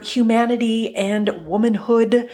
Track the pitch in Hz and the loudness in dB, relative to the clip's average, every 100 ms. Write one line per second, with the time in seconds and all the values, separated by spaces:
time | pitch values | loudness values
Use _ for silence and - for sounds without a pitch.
0 | - - 226 226 240 240 233 226 226 - | -6 0 2 2 2 0 0 -2 -2 -4
1 | 196 208 208 - 156 196 233 214 - 233 | -2 0 -2 -4 -4 0 2 0 2 2
2 | 226 240 240 | 4 2 0